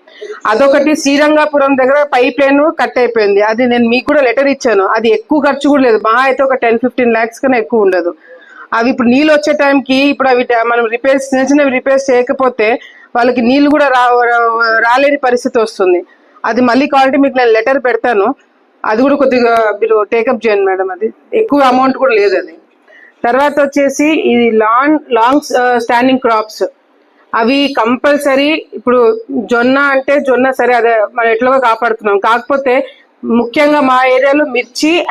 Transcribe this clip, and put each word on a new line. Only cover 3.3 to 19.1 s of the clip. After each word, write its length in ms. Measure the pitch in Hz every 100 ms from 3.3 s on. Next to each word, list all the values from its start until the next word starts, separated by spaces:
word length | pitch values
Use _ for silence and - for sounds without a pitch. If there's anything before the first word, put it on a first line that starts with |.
| 202
అది 240 | 208 226 254
నేను 220 | 240 233
మీకు 120 | 247 247
కూడా 160 | 294
లెటర్ 260 | 254 226 277
ఇచ్చాను. 380 | 269 240 202 190 220
అది 120 | 220 214
ఎక్కువ 220 | - 302
ఖర్చు 300 | 285 269 294
కూడా 140 | 285
లేదు, 180 | 254 214 220
మహా 180 | 233 269
అయితే 140 | 262
ఒక 100 | 269
టెన్ 260 | 262 240 226
ఫిఫ్టీన్ 280 | 247 247 247
ల్యాక్స్ 300 | 226 226 -
కన్నా 160 | 269 247
ఎక్కువ 300 | 220 233 196
ఉండదు. 260 | 180 170 - - - - - -
అవి 160 | 226 233
ఇప్పుడు 160 | 262 240
నీళ్ళు 260 | 254 311
వచ్చే 200 | 294 302
టైంకి 420 | 294 285 277 240 262
ఇప్పుడు 340 | 277 277 262
అవి 140 | 247
డా-, 220 | 240 233 233
మనం 140 | 233 226
రిపేర్స్, 400 | 233 269 269 269
చిన్న 160 | 262 262
చిన్నవి 260 | 285 277
రిపేర్స్ 400 | 254 269 269 269
చేయకపోతే 680 | 247 247 254 262 247 214 254 - - - 240
వాళ్ళకి 260 | 247 247
నీళ్ళు 280 | 233 269 285
కూడా 180 | 302 285 254
రా-, 300 | 247 247 240
రా-, 500 | 233 233 226 233 226 233
రాలేని 320 | 254 277 285
పరిస్థితి 420 | 254 240 254 240
వస్తుంది. 460 | 220 - 185 175 175 _ _ _ -
అది 160 | 233
మళ్ళీ 260 | 247 240 294
కావాలంటే 300 | 277 269 277
మీకు 200 | 277 262
నేను 140 | 453
లెటర్ 280 | 440 440 269 254
పెడతాను, 480 | 226 247 214 208 285 _ _ _ _ -
అది 160 | 220
కూడా 140 | 262